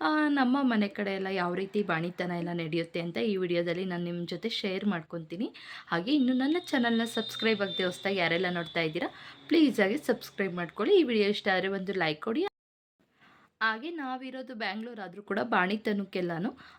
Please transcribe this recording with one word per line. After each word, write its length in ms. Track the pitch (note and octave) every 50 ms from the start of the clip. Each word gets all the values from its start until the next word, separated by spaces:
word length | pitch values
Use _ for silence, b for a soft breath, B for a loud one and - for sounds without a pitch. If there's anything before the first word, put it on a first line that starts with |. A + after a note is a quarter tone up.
ಆ, 260 | D#4+ D#4 D#4 D4+ D4+ D4
ನಮ್ಮ 300 | C#4+ C#4+ C4+ B3 B3+ C#4+
ಮನೆ 260 | C#4 B3+ A#3 G#3+ G#3 G3
ಕಡೆ 240 | - - G#3 G3+
ಎಲ್ಲ 160 | G3 F#3+ F#3+ F#3+
ಯಾವ 260 | F#3+ F#3+ F3 F3 F3
ರೀತಿ 300 | F3+ G3 G3 - G#3 G#3
ಬಾಣಿತನ 480 | F#3 E3+ D#3+ E3 F3 F3 - F3+ F3+
ಎಲ್ಲ 180 | F3 F3 E3+ F3 F3
ನಡೆಯುತ್ತೆ 480 | E3+ E3 D#3+ D#3 E3+ E3 E3 - F3+
ಅಂತ 160 | E3+ F3 E3+ -
ಈ 200 | A#3 A3+ G3+ F#3+
ವಿಡಿಯೋದಲ್ಲಿ 480 | F#3 F3 F3 E3+ F3 F3 E3+ E3+ F#3+
ನಾನು 180 | F#3 F3+ F3 F3
ನಿಮ್ಮ 240 | F3 F3 F3 E3+ D#3+
ಜೊತೆ 220 | F#3 E3 - A3+
ಶೇರ್ 360 | A3+ - - G3+ F#3 F#3+ G#3
ಮಾಡ್ಕೊತೀನಿ. 680 | G#3 F#3+ E3+ D#3+ - - E3+ D#3+ D#3+ E3+ E3+ A#3 F4+ - B B B B B B B
ಹಾಗೆ 280 | - E3+ F3 A3+ D4
ಇನ್ನು 180 | D4+ B3+ B3 B3+
ನನ್ನ 240 | B3+ C4 C#4 D#4 F4+
ಚಾನಲ್ನ 440 | F4+ - - C4+ A#3+ A#3 A#3 A3+ A#3
ಸಬ್ಸ್ಕ್ರೈಬ್ 580 | A#3 - A3+ A3 - - - - A3+ A3 G3
ಆಗದೆ 220 | G3+ F#3+ E3+ F3+ F#3
ಹೊಸ್ದಾಗಿ 340 | F#3 F3+ - - F#3+ G3 F#3+
ಯಾರೆಲ್ಲ 280 | E3+ E3 E3 E3+ F#3+ F3+
ನೋಡ್ತಾ 320 | F3+ F3 E3+ E3 - E3+
ಇದ್ದೀರಾ, 260 | E3 D#3+ D#3 F3 - F4+ - B B B B B B -
ಪ್ಲೀಸ್ 320 | - E4+ D#4 C4+ G#3 -
ಆಗಿ 180 | G3+ F#3+ G#3+ D4+
ಸಬ್ಸ್ಕ್ರೈಬ್ 560 | C#4+ - A#3 B3 - - - - G3+ F#3+ F3
ಮಾಡ್ಕೊಳ್ಳಿ. 460 | F3+ F3 E3+ - - G#3 D4 G#4 F#4+
ಈ 40 | D#4+
ವಿಡಿಯೋ 260 | A#3+ A#3+ A3 G3+ G3
ಇಷ್ಟ 180 | G#3 G3+ - G#3+ F#3+
ಆದ್ರೆ 120 | F#3 F#3 G3
ಒಂದು 260 | G3 G3 F#3+ F#3 G3
ಲೈಕ್ 280 | F#3+ E3+ D#3 D3+ D#3
ಕೊಡಿ. 240 | - A3+ A3+ D4 F#4 G4+ - _ _ _ _ _ _ _ _ _ _ _ b b b b b b b b b -
ಹಾಗೆ 280 | A3 A3 A3 A3+ A#3 E4
ನಾವಿರೋದು 680 | E4+ D#4+ C#4 B3+ B3+ B3+ C4 C4 B3+ C4 C4 B3 C4
ಬ್ಯಾಂಗ್ಳೂರ್ 440 | G#3+ A3+ G3+ F#3+ G#3+ A3 A#3+ A#3+ A3
ಆದ್ರೂ 220 | G3 F#3 F3 G3
ಕೂಡ 180 | G#3 - G3 G3+ B3
ಬಾಣಿತನಕ್ಕೆಲ್ಲಾನು, 1120 | A#3+ A3+ G3 F3+ F#3 G#3 G#3+ - A3 G#3 G3+ G3 F#3+ - F#3 F3+ F3 E3+ D#3+ F3+ A#3+ - B B B B